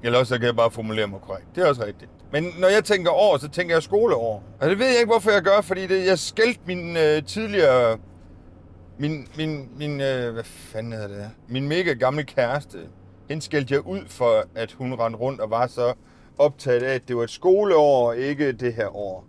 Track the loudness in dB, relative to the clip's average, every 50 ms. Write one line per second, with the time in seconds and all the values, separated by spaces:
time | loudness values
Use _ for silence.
0 | -2 2 2 2 2 2 0 0 0 0 2 2 2 2 0 -2 -8 -6 -4 -4
1 | -4 -4 -6 -12 -10 -10 -12 -12 -12 -12 -4 0 2 2 2 0 -4 -8 -8 -14
2 | -18 -20 -20 -20 -20 -6 -4 -4 -4 -4 -6 0 2 4 4 4 2 2 -2 0
3 | 2 0 2 4 4 4 4 2 0 -6 -6 -6 -2 0 0 0 0 0 0 2
4 | 2 2 2 0 0 -2 -4 -6 -10 -18 -10 -2 0 0 2 2 2 2 4 2
5 | 4 4 2 2 4 4 2 4 4 4 4 4 2 0 -4 -6 -2 -2 0 0
6 | 2 2 2 0 0 -8 0 0 2 2 2 -2 -6 -8 -8 -8 -6 -6 -2 2
7 | 2 4 2 2 0 -4 -8 -6 -6 -2 2 4 4 6 6 6 4 4 2 0
8 | -6 -20 -20 -20 -20 -20 -20 -20 -20 -20 -20 -20 -20 -20 -20 -20 -20 -20 -12 -6
9 | -6 -6 -4 -6 -10 -14 -10 -8 -6 -6 -6 -8 -12 -14 -14 -10 -8 -8 -6 -4
10 | -2 -2 -2 -2 -4 -6 -6 -8 -10 -12 -14 -18 -20 -12 -10 -10 -8 -8 -8 -8
11 | -10 -10 -10 -12 -14 -14 -16 -20 -14 -8 -6 -6 -4 -2 -2 -2 0 -2 -2 0
12 | 0 0 0 -2 -6 -4 -2 0 0 0 0 -4 -6 -8 -16 -18 -18 -18 -20 -20
13 | -20 -20 -20 -20 -12 -10 -10 -8 -8 -4 -2 -2 -2 0 0 -2 -2 -2 -8 -8
14 | -10 -12 -6 0 2 4 4 4 2 -2 -6 -8 -8 -8 -8 -8 -8 -6 -4 -2
15 | -2 -4 -2 -4 -6 -6 -4 -4 -4 -2 0 0 0 0 0 -2 -2 -2 -2 -4
16 | -10 -20 _ -20 -20 -20 _ 2 2 2 2 -2 -2 0 0 2 2 0 -2 -4
17 | -4 -6 -4 -4 -4 -6 -8 -2 2 4 4 4 4 4 4 6 6 6 4 4
18 | 2 2 0 -2 -4 -4 -2 -2 -2 -2 -2 -2 -4 -4 -2 -2 -6 -6 -6 -8
19 | -10 -8 -10 -12 -16